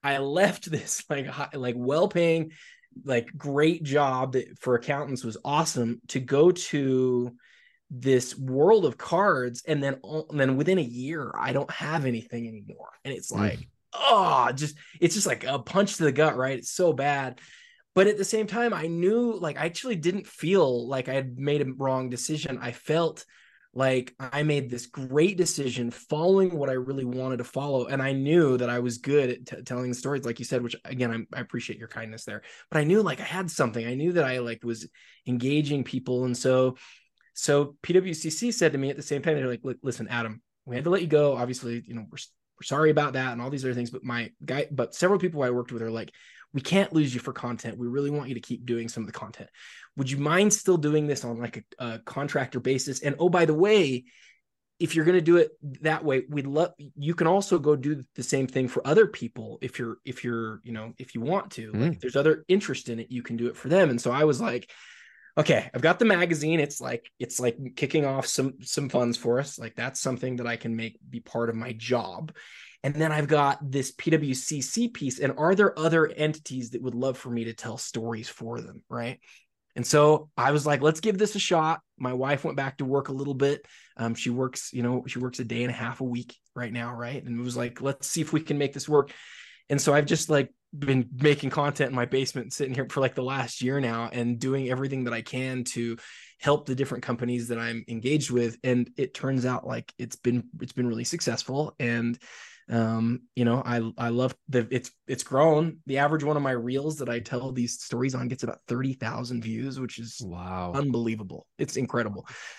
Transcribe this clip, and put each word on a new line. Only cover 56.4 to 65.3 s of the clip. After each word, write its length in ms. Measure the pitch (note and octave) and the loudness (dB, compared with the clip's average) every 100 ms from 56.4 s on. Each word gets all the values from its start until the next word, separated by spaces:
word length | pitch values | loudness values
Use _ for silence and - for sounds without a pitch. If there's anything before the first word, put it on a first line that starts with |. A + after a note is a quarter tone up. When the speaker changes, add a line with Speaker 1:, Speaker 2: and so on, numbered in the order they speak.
| C#3 | 0
Speaker 1:
love, 260 | C#3+ F3 - | 2 2 -2
you 360 | D3 - D3 | -20 -6 -4
can 120 | E3+ D#3+ | 2 4
also 320 | F#3+ G3 E3+ | 4 4 2
go 180 | C#3 D3 | 4 2
do 260 | C3+ D3+ B2 | 2 -4 -6
the 80 | - | -10
same 240 | - C3+ C3 | -2 0 0
thing 220 | C3+ B2+ | 0 0
for 180 | - - | -2 4
other 200 | F3 G#3+ | 6 6
people 520 | - A#2 - A2 - | 2 -10 -8 -12 -10
if 180 | C3 - | -10 -6
you're, 200 | A#2 G2+ | -8 -8
if 200 | - B2+ | -12 -8
you're, 360 | B2 A#2 A2+ A2 | -4 -4 -4 -10
you 80 | A#2 | -10
know, 220 | A2 A2+ - | -10 -10 -14
if 160 | B2+ | -12
you 60 | A2+ | -6
want 300 | A#2+ F#3+ - | 0 -2 -2
to. 200 | - A2 | -12 -6
Like, 180 | G#2 D3 | 0 0
Speaker 2:
Mm. 40 | |
Speaker 1:
if 60 | D#3+ | 0
there's 160 | B2+ C3+ | -2 2
other 280 | D3 D#3 - | 4 2 4
interest 400 | F#3+ G3+ C3+ - | 2 2 -6 -6
in 100 | A2+ | -8
it, 100 | A2+ | -6
you 120 | B2 | -8
can 140 | A#2+ A#2 | -6 -4
do 120 | A#2+ | -4
it 80 | - | -4
for 120 | B2+ | 2
them. 220 | F3+ E3+ | 4 6
And 100 | A#2 | 4
so 100 | B2+ | 0
I 140 | B2 | 4
was 160 | D#3 B2+ | 4 4
like, 300 | A#2 A#2+ - - - - - _ - | 0 -4 -8 -20 -20 -20 -20 _ -4